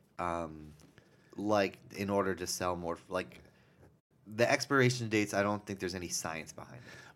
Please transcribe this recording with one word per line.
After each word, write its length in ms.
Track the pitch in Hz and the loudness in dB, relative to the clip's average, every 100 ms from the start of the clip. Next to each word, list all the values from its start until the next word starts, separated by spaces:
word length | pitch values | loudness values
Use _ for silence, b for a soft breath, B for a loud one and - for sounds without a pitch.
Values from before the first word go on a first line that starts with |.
| _ - | _ -6
um, 520 | 87 85 82 78 76 76 - - b b b - | -4 -2 -6 -10 -16 -18 -20 -20 b b b -6
like, 420 | 104 104 98 - - - | 2 4 4 -2 -14 -4
in 120 | 101 | 0
order 240 | 101 95 | 2 2
to 140 | 90 90 | 0 -4
sell 300 | - 90 87 | -2 -2 -2
more, 200 | 85 85 - | -4 -6 -4
like, 320 | 92 92 - - b b b b _ _ _ 98 107 | -4 -4 -12 -20 b b b b _ _ _ -8 2
the 140 | 117 | 4
expiration 600 | 143 117 139 123 127 113 | 4 4 4 4 4 2
dates, 240 | 107 104 | 2 4
I 100 | 101 | 2
don't 220 | 101 104 - | 2 0 -4
think 140 | 98 | -4
there's 160 | 90 92 | -4 -4
any 120 | 87 | -6
science 460 | - 85 80 - | -6 -4 -6 -10
behind 240 | - - - | -14 -16 -16
it. 40 | B B B | B B B